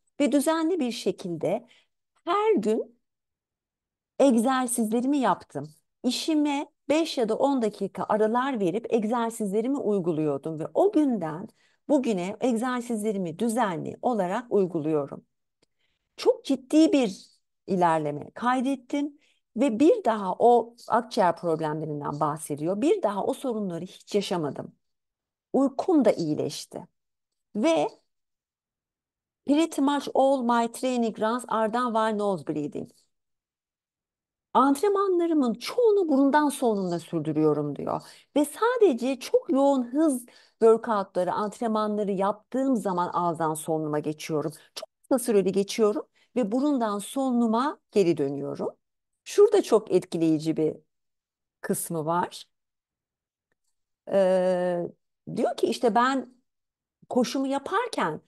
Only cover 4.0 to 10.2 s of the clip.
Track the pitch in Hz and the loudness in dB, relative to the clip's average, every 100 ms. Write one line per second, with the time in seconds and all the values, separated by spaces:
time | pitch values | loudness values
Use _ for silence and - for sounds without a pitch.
4 | _ - 277 233 240 262 254 - 214 240 | _ 2 4 4 2 0 -2 -2 -2 0
5 | 262 294 226 170 - 147 151 - _ _ | 0 0 2 0 -4 -12 -12 -18 _ _
6 | 254 247 - 302 294 285 320 _ - 302 | -4 -4 0 0 0 -2 -6 _ -2 0
7 | 320 - 220 220 269 269 214 - 196 - | 0 -2 -2 0 2 2 -2 -4 -8 -6
8 | - 208 214 240 269 247 185 196 233 233 | -2 0 2 0 -2 0 -2 -2 -2 -2
9 | 208 247 226 226 214 208 233 277 - 202 | 0 -2 -2 -4 -4 -2 -2 -2 0 -2
10 | 170 156 | 0 -2